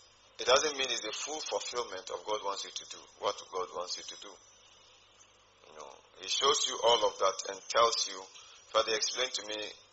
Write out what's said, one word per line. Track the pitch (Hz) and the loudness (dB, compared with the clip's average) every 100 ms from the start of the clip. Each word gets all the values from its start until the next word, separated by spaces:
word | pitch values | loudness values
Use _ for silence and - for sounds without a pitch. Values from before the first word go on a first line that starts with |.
| - _ - - | -20 _ -16 -2
it | 110 | 6
doesn't | 143 156 | 6 4
mean | 139 131 | 0 -2
it's | 113 107 | -2 -4
the | |
full | - 135 151 - | -6 -6 -6 -4
fulfillment | 104 - 120 101 95 92 | -4 -4 -4 -4 -6 -8
of | 90 87 | -8 -4
God | 107 | -4
wants | 98 98 92 | -2 -4 -6
you | |
to | - 87 | -10 -12
do, | 85 80 - | -16 -18 -4
what | 101 101 - | -4 -2 -6
God | 92 90 87 | -6 -4 -6
wants | 90 87 | -6 -8
you | |
to | 85 90 | -10 -14
do. | 101 87 _ _ _ - - - _ - - _ _ _ - | -16 -20 _ _ _ -20 -20 -20 _ -20 -20 _ _ _ -20
You | 78 | -18
know, | 69 - - - | -16 -18 -20 -12
he | 95 | -6
shows | - 139 147 - | 2 4 4 0
you | 127 | 2
all | 113 117 101 | 6 6 4
of | - | 4
that | 98 98 - | 2 2 -4
and | 95 - | -8 0
tells | 117 117 110 101 | 6 6 4 -2
you, | 95 95 - - - - | -6 -12 -18 -20 -20 0
Father, | 110 110 107 | 2 4 2
explain | - 120 127 | 0 -2 -4
to | 107 104 | -4 -6
me | 107 104 - - | -6 -8 -12 -20